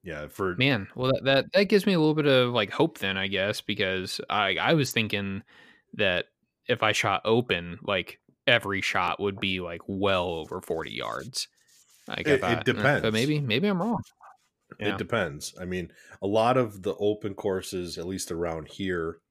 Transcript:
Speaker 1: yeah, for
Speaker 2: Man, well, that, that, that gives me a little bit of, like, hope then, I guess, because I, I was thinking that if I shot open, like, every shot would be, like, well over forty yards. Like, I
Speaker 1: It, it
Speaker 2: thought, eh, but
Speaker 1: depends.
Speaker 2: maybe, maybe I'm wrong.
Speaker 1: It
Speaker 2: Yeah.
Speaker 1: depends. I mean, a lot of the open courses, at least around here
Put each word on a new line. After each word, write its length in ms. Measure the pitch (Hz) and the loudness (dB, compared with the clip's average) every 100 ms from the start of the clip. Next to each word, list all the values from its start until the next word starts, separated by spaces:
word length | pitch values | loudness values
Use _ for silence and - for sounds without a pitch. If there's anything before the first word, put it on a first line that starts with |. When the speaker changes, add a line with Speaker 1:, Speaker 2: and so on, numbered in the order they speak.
Speaker 1:
yeah, 240 | 90 76 76 | -8 -10 -10
for 300 | - 98 87 | -4 -2 2
Speaker 2:
Man, 300 | 135 123 98 - | 2 2 -2 -4
well, 160 | 127 | -2
that, 120 | 127 131 | 0 2
that, 200 | 135 - | 2 4
that 100 | 185 202 | 2 4
gives 200 | 208 190 | 4 4
me 80 | |
a 60 | 180 | 4
little 140 | 156 151 | 4 4
bit 120 | 147 | 4
of, 260 | 131 123 | 6 4
like, 160 | 120 104 | 2 0
hope 280 | - 160 - | 2 0 2
then, 180 | 98 98 | -2 -2
I 100 | 98 | -2
guess, 320 | 98 98 104 | 0 0 -2
because 640 | - 104 98 92 92 - - | -4 -2 0 0 -4 -8 -2
I, 260 | 104 98 90 | 2 2 2
I 180 | 104 | 2
was 180 | 160 131 | 2 2
thinking 520 | - 107 104 98 98 - - - _ _ | 0 -2 -2 -4 -6 -10 -20 -20 _ _
that 340 | - 101 90 - _ _ _ - | 0 2 2 -2 _ _ _ -4
if 140 | 120 | 0
I 120 | 110 | 2
shot 280 | 104 110 95 107 | 2 0 0 2
open, 520 | 113 123 90 87 85 | 2 2 -2 -4 -10
like, 400 | - 98 87 - _ _ - | -4 -2 -4 -14 _ _ 2
every 340 | 117 98 98 | 2 2 -4
shot 380 | - 98 90 - | -2 0 0 0
would 200 | 101 98 | -4 -2
be, 200 | 98 92 | -4 -2
like, 220 | 87 85 - | -6 -10 -8
well 400 | 98 98 95 90 | -2 2 2 0
over 320 | 82 78 92 | -4 -6 -10
forty 300 | - 82 73 | -6 -6 -6
yards. 540 | 55 55 58 67 - - _ _ _ _ _ - | -6 -6 -6 -8 -8 -10 _ _ _ _ _ -10
Like, 220 | - - | -6 0
I 60 | 143 | 2
Speaker 1:
It, 120 | 92 | 2
it 160 | 117 | 0
Speaker 2:
thought, 40 | - 104 | 0 2
eh, 120 | 113 135 | 2 4
but 120 | 107 | 2
Speaker 1:
depends. 0 | |
Speaker 2:
maybe, 260 | 110 135 151 | 2 2 0
maybe 260 | 135 110 202 | 0 0 2
I'm 140 | 185 | 0
wrong. 220 | 202 220 - _ - - _ _ _ - | -2 -4 -6 _ -20 -20 _ _ _ -6
Speaker 1:
It 160 | 104 98 | -4 -2
Speaker 2:
Yeah. 20 | |
Speaker 1:
depends. 560 | 98 117 87 73 - - | -2 0 -2 -4 -12 -10
I 60 | 90 | -6
mean, 260 | 92 85 - - - | -6 -6 -12 -20 -8
a 60 | 98 | 0
lot 280 | 107 113 127 | 4 4 4
of 280 | 117 101 | 2 -2
the 120 | 98 - | -6 0
open 400 | 101 104 104 95 | 0 0 -4 -4
courses, 600 | 104 95 90 95 87 82 | -2 -2 -4 -6 -6 -8
at 100 | 87 | -8
least 240 | 92 - | -6 -6
around 380 | 85 85 82 78 | -4 -4 -4 -10
here 500 | - 95 87 82 82 _ | -6 -4 -2 -4 -8 _